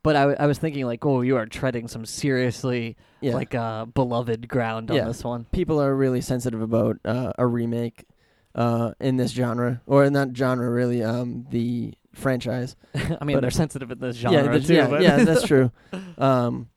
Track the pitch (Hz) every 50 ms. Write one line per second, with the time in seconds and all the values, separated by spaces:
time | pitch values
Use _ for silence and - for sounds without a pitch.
0 | - 156 151 143 139 143 139 - 143 147 139 - 160 160 143 143 131 123 117 117
1 | - 147 135 127 123 127 135 120 110 117 - - - 131 120 120 117 117 - 117
2 | 113 110 - - - 143 135 127 127 123 113 - - 131 123 120 117 117 - _
3 | _ _ _ _ - 135 117 - - - - 120 117 113 110 110 113 117 - 139
4 | 131 123 120 117 123 117 113 113 120 117 - 127 117 113 113 113 113 113 147 135
5 | - 113 117 - - 120 120 120 117 _ - 185 175 160 156 147 143 139 135 135
6 | 135 131 127 123 - - 127 123 120 127 113 110 113 110 113 113 110 113 110 -
7 | _ - 110 123 127 101 - - 123 123 117 120 117 117 117 117 117 117 _ -
8 | - _ _ _ _ _ _ _ _ _ _ 117 117 117 117 117 117 110 - _
9 | - 135 131 127 123 117 113 123 123 120 113 120 120 120 127 123 _ - 139 139
10 | 139 139 143 143 139 127 123 123 135 127 127 123 120 123 120 123 123 123 120 120
11 | 110 110 117 120 123 120 120 120 123 139 120 120 117 123 120 120 113 110 - _
12 | _ _ - - - 135 127 123 - 120 110 127 123 131 - _ _ _ - 139
13 | - - 160 - 147 143 143 143 127 123 - - 160 147 - 139 131 120 127 120
14 | 127 127 117 117 117 120 175 147 139 143 139 151 131 165 170 160 135 123 143 151
15 | 185 160 143 - 240 - 160 - - 185 151 135 127 123 - _ _ _ - 185
16 | 190 180 165 - 131 135 131 127 120 120 123 123 120 - _